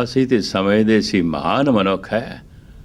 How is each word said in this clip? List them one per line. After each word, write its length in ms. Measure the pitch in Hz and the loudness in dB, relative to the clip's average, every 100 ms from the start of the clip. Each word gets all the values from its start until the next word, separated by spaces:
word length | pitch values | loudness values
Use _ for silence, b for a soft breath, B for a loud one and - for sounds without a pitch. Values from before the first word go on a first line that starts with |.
"ਅਸੀਂ 240 | 120 135 131 | -2 0 2
ਤੇ 140 | 123 | 2
ਸਮਝਦੇ 600 | 90 98 98 104 107 110 | 0 -2 2 2 4 2
ਸੀ 200 | - 101 | 2 0
ਮਹਾਨ 500 | 85 76 78 113 143 | 0 -2 -2 0 2
ਮਨੁੱਖ 420 | 110 98 92 - | 2 0 -2 -4
ਹੈ, 280 | 107 139 - - b b b | -6 -6 -14 -18 b b b